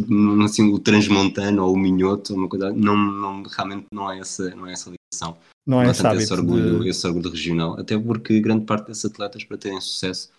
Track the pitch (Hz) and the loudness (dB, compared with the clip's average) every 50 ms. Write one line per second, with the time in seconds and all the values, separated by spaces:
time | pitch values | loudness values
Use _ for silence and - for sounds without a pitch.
0 | 107 110 110 104 104 104 104 104 107 104 104 - 110 104 101 98 - - 107 104 | 0 2 2 4 4 4 4 4 4 4 4 4 4 4 4 2 2 4 4 4
1 | 101 104 104 98 98 95 90 - 98 101 104 98 92 92 95 95 95 95 92 92 | 6 6 4 4 4 2 0 -2 0 0 2 2 4 4 2 4 4 4 4 4
2 | 92 95 101 101 - - 104 95 95 90 - 95 95 98 107 113 107 104 104 104 | 2 2 2 0 -4 -4 -4 -4 -4 -4 -4 -4 -4 -2 0 2 2 4 4 4
3 | 104 101 101 101 101 98 98 98 98 95 - - 101 98 98 98 95 - 104 104 | 2 0 -2 -4 -6 -8 -8 -10 -12 -10 -8 -8 -8 -6 -8 -12 -12 -12 -10 -8
4 | 98 98 95 95 95 - - - 95 92 90 87 92 92 90 - - - 87 - | -8 -8 -8 -10 -10 -10 -8 -8 -8 -8 -8 -10 -14 -14 -12 -14 -14 -14 -18 -20
5 | _ _ - - - 82 82 - _ _ _ _ _ - 127 127 123 123 113 - | _ _ -12 -10 -10 -10 -12 -14 _ _ _ _ _ 0 2 4 4 4 4 4
6 | - 117 107 104 107 104 95 87 - - - - 85 85 85 87 90 92 87 - | 2 2 2 2 0 0 0 0 0 2 2 2 2 2 2 0 0 0 -2 -2
7 | - 92 85 87 82 85 80 82 76 85 85 82 82 82 - - 92 - 113 107 | -2 -2 -2 -2 -4 -4 -6 -6 -4 -2 -2 0 -2 -2 -4 -6 -6 -4 -2 -2
8 | 113 117 113 107 - - 110 110 104 107 110 110 107 - 107 107 107 - 113 - | -2 -2 -4 -2 0 2 2 2 4 2 2 0 0 -2 -4 -4 -4 -8 -10 -8
9 | - 104 - - 101 101 - 107 - - 107 101 - 104 95 95 92 - - - | -6 -6 -6 -6 -8 -10 -10 -12 -14 -12 -12 -10 -8 -8 -8 -8 -8 -8 -8 -6
10 | - 92 92 - - - _ | -6 -6 -6 -6 -10 -14 _